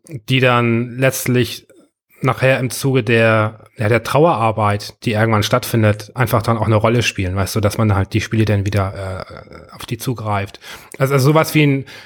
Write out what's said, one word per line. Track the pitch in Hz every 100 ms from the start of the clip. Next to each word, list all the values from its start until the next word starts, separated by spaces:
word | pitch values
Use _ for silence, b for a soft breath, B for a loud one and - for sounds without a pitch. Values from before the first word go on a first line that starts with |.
| -
die | 139 - 131
dann | 127 120 120 117 123 120
letztlich | 135 - - 123 113 - - - _ _ _ -
nachher | - - 131 131
im | 127
Zuge | - 139 131
der, | 117 113 113 110 107 110 - -
ja, | 107
der | 117
Trauerarbeit, | - 135 170 117 113 110 104 104 - - 123
die |
irgendwann | 107 113 104
stattfindet, | 101 123 - 117 107 107 - -
einfach | 113 113
dann | 117 113
auch | 110
eine | 107
Rolle | 113 120
spielen, | - - 90 98
weißt | 95 113
du, |
dass | 101 -
man | 110 101
halt | 95
die | 110
Spiele | - 110
dann | 110 101 101
wieder, | 101 95 98 95 92 - 82 - 78 -
äh, |
auf | - -
die | 120
zugreift. | 135 110 107 101 98 - B B B -
Also, | 135
also | 139 135
sowas | 156 151 156
wie | 143
ein, | 135 - B